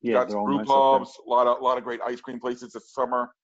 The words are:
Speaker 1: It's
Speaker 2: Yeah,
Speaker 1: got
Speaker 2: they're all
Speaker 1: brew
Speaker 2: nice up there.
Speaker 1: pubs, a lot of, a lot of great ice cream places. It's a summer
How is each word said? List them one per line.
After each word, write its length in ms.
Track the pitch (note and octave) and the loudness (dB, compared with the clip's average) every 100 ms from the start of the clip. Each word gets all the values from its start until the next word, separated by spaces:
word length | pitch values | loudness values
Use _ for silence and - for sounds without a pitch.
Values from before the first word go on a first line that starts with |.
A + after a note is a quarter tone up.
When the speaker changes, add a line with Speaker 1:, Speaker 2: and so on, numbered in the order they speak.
Speaker 1:
It's 80 | A#2+ | 2
Speaker 2:
Yeah, 40 | |
Speaker 1:
got 160 | A#2+ B2+ | 0 0
Speaker 2:
they're 100 | G#2+ | -2
all 60 | G3+ | -2
Speaker 1:
brew 120 | C#3 | -2
Speaker 2:
nice 60 | |
up 40 | A2+ | 2
there. 300 | C3+ C3+ C3+ | 4 6 4
Speaker 1:
pubs, 120 | - - - | 0 -16 0
a 20 | |
lot 160 | A#2+ A#2+ | 2 4
of, 140 | B2 | 2
a 40 | |
lot 140 | B2+ B2+ | 0 -2
of 60 | |
great 160 | B2 A#2 | -4 -8
ice 180 | G#2 B2 | -6 -8
cream 180 | - B2 | -10 -10
places. 240 | B2 B2 | -8 -8
It's 120 | B2 A2+ | -10 -16
a 40 | |
summer 500 | _ - B2 B2 A#2+ _ | _ -6 -2 -2 -4 _